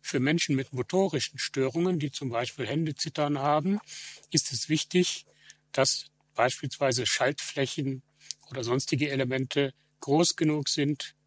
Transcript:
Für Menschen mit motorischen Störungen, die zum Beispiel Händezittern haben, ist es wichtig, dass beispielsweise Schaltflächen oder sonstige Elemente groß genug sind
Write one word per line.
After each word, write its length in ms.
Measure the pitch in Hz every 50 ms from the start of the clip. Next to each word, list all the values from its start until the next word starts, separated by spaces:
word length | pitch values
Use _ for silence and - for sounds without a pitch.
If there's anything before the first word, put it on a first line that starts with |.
Für 180 | _ - - 127
Menschen 380 | 127 139 156 170 - - 147
mit 160 | 131 135 - -
motorischen 640 | 127 123 _ - 185 196 185 151 139 - - - 135
Störungen, 640 | - - - 139 131 131 131 160 175 185 180 165
die 100 | 147 147
zum 200 | - - 143 131
Beispiel 360 | 117 117 123 127 - - 131
Händezittern 720 | 104 135 160 165 156 147 - - 156 - - 151 143 147 139
haben, 400 | 135 147 147 151 147 190 196 208 - - - - - - - - - - -
ist 180 | 156 - - -
es 160 | 117 - -
wichtig, 560 | 156 156 - _ - 180 185 - - - - _ _ _ _ - - _ _ _
dass 360 | _ - 131 - - - - - _ _ _ _ _
beispielsweise 720 | - 117 127 - - - 135 - - 143 135 127 113 123
Schaltflächen 960 | 104 - - 127 131 143 - - - - 143 139 127 - - 143 135 135 131 - _ _ _ - - - _ - -
oder 140 | 127 131 117
sonstige 440 | 113 120 139 - - - 131 147 143
Elemente 640 | 139 135 135 123 127 131 131 127 - 143 143 135 - _ _ _ _ _
groß 340 | - - 139 156 170 165 -
genug 340 | - 160 156 151 151 143 -
sind 460 | - - 143 143 151 - - - - _ _